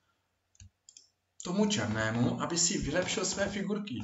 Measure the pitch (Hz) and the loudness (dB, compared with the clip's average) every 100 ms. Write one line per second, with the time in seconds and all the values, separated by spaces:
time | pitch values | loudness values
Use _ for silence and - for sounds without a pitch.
0 | _ _ _ _ _ _ - _ - - | _ _ _ _ _ _ -20 _ -20 -20
1 | - _ _ _ 175 190 208 - 104 107 | -20 _ _ _ -2 2 4 4 0 0
2 | 110 117 123 120 147 170 - 180 135 165 | 0 2 2 2 -2 2 2 2 0 0
3 | 180 - 185 - 196 202 185 208 - 117 | 0 -2 -2 -2 -2 -2 -2 -4 -4 -8